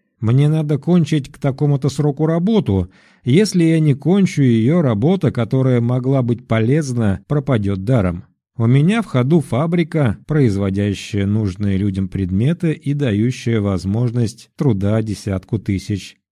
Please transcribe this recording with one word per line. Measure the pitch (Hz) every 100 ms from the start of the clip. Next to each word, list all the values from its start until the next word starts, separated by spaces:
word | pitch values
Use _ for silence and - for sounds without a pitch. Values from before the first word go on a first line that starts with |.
| _ _
Мне | 110 131 147
надо | 160 151 143
кончить | 165 175 156 156 127
к | -
такому-то | 143 131 147 139 139
сроку | - 147 139 156
работу. | 165 185 220 120 95 90 _ _ _
Если | 117 147 214 180
я | 165 165
не | 156 135
кончу | 147 196 185 -
её, | 131 113 113 175
работа, | 139 104 139 190 123
которая | 123 113 131 131 123
могла | 117 127 123 139
быть | 120 120 -
полезна, | 113 113 151 143 120 107 95 -
пропадёт | 151 135 123 98 98
даром. | 98 131 92 87 - _ _ -
У | 113
меня | 135 160 226
в | -
ходу | 131 127 170
фабрика, | 131 123 165 175 165 160 127 - -
производящая | 156 123 98 98 98 104 92 - 101 98
нужные | 107 104 90 101 95
людям | 101 95 95
предметы | 95 95 95 131 175 165
и | 147 139
дающая | 143 135 101 117 127 117 113
возможность | 101 92 95 107 123 120 113 - - -
труда | 151 98 101 110
десятку | 110 95 107 92 - 104
тысяч | 98 95 - 101 - - _